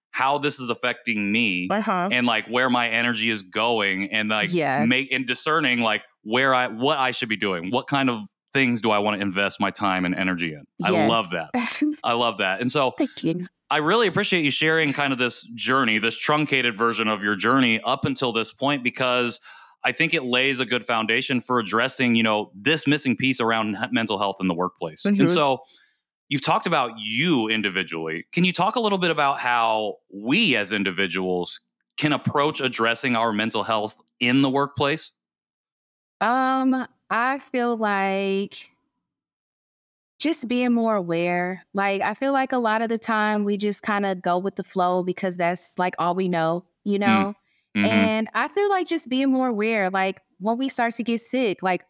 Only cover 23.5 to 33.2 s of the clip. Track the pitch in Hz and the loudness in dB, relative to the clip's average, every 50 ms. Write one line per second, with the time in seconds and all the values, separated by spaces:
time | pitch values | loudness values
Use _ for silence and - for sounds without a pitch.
23.5 | 113 113 107 107 98 95 110 - 123 117 113 104 104 98 104 98 98 - 95 92 | 0 0 0 -2 -2 -4 -4 -2 -2 -2 0 0 -2 0 0 -2 -2 -2 -2 -2
24.5 | 85 85 90 90 - - 85 80 78 - - 202 208 196 190 170 175 165 147 139 | 0 0 -2 -4 -4 -6 -8 -8 -6 -4 0 0 2 4 4 4 4 4 2 2
25.5 | 131 - - - - - _ _ _ _ _ _ _ _ _ - 135 139 - 151 | 0 -2 -4 -14 -20 -20 _ _ _ _ _ _ _ _ _ -6 -4 -2 0 0
26.5 | 170 - - 190 165 147 127 120 113 110 107 107 110 123 160 180 156 120 110 107 | 0 0 0 0 0 0 0 -2 -6 -10 -8 -6 -2 0 2 2 2 2 2 2
27.5 | 110 110 101 101 90 95 90 78 82 82 80 80 80 - - _ - 170 180 180 | 0 0 0 -2 -2 -2 -4 -4 -6 -6 -6 -6 -6 -8 -8 _ 0 2 2 2
28.5 | 170 - 180 214 - 254 226 208 202 185 180 170 160 147 143 139 139 135 127 123 | 2 2 0 0 0 0 0 0 0 0 0 0 2 2 2 0 0 0 0 0
29.5 | 120 117 117 113 110 110 107 101 - - _ - 92 101 104 120 147 220 233 165 | 2 2 2 2 2 0 -2 -4 -6 -10 _ -16 -14 -8 -2 0 2 2 4 2
30.5 | 123 107 101 90 107 101 98 98 85 90 98 90 85 95 92 92 90 90 87 - | 2 2 0 0 -2 -2 0 -2 -2 -2 -2 -2 -2 -2 -2 -2 -2 -2 -4 -6
31.5 | - - _ _ _ _ _ _ - - 151 151 143 127 - 120 - 147 143 156 | -8 -12 _ _ _ _ _ _ -8 -4 -2 0 0 0 -2 -2 0 0 0 0
32.5 | 151 - 139 131 123 - 113 113 117 - - 131 120 113 | 0 -2 -4 -4 -2 0 0 0 0 0 0 -2 0 0